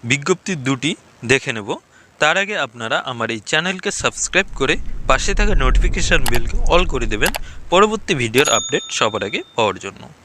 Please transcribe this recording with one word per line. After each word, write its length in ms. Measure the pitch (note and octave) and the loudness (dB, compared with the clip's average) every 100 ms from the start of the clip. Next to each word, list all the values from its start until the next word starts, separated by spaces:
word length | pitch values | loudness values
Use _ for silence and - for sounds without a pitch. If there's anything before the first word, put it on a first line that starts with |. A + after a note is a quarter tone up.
| A#2 | 0
বিজ্ঞপ্তি 440 | C#3+ C#3+ F3+ - F3 B2+ | -2 0 -2 -2 -4 -2
দুটি 240 | C3+ C#3+ - - _ A2+ | -2 -2 -4 -12 _ 0
দেখে 200 | C3 - A2+ | 0 0 -8
নেব। 120 | G2+ G3 _ _ _ _ | -8 -10 _ _ _ _
তার 140 | D3+ F3+ | 0 0
আগে 140 | G3 G3+ C3+ | -2 -4 -6
আপনারা 320 | A#2+ A2+ D3+ C3+ | -6 -4 -4 -4
আমার 160 | A#2+ A2+ A2+ | -6 -4 -6
এই 60 | - | -2
চ্যানেলকে 400 | D#3 F3+ F#3 G3+ - | -2 -2 -6 -6 -4
সাবস্ক্রাইব 460 | B2 - - F3+ F#3+ - | -6 -4 -2 -2 -2 -2
করে 160 | C3+ F3 - - - | -2 0 -2 -4 0
পাশে 220 | C3 - G3+ | 2 2 2
থাকা 140 | - F3+ | 4 4
নোটিফিকেশন 560 | C3 - - - F3+ E3 - | 4 4 4 2 2 4 6
বেলকে 240 | - - - - | 4 2 2 4
all 100 | E3+ F#3 | 4 2
করে 140 | C3 A2+ | -2 -2
দেবেন 180 | G#2 C#3+ - - - - | 0 0 -2 -10 -12 0
পরবর্তী 420 | F3 G#3+ G#3+ - D#3 | 4 4 0 -4 -2
ভিডিওর 260 | A#2+ B2 C#3+ A2 | 2 2 2 0
আপডেট 260 | - D3 - - | 0 -4 -4 -2
সবার 240 | A2+ G#2 G2 | -2 -2 -4
আগে 120 | G3+ F#4 - | -6 -6 -2
পাওয়ার 220 | G#2+ F#2 | -2 -2
জন্য। 180 | G2 G2+ - - | -12 -14 -20 -20